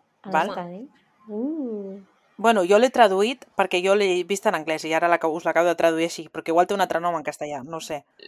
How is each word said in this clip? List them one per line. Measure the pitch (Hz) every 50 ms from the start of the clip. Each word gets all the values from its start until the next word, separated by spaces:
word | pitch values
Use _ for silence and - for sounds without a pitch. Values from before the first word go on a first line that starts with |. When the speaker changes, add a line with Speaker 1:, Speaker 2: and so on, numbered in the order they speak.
| _ _ _ _
Speaker 1:
A | _ 208
Speaker 2:
val? | 185 156 175 202
Speaker 1:
l'estadi? | 190 185 175 175 180 196 254 302 _ _ _ _ _ _ _ 220
Uh. | 208 214 247 294 320 320 269 240 220 208 196 196 190 202 190 _ _ _ _ _ _ -
Speaker 2:
Bueno, | 202 233 233 202 175
jo | 175 202 214
l'he | 247 262
traduït | - 262 233 196 190 190 208 233 277 - - _ _
perquè | - 196 185 - 180 180
jo | 190 196
l'he | 208 202 190 180 180 175
vist | 170 196 190 - 220
en | 185
anglès | 156 151 160 156 151 156 156
i | 160
ara | 160 170 170
l'acabo, | 170 165 - 160 156
us | 170 -
l'acabo | 170 156 160 170 175
de | 165
traduir | 170 - 170 165 160 165 170
així, | - - 160 147
perquè | - 160 - - 160
igual | 170 180
té | 180 202
un | 196
altre | - - - 165
nom | 170 175 170
en | 156
castellà, | 143 151 - - 151 147 147 135
no | 135 160 165
ho | 160 156
sé. | - 160 147 - _ _ _ -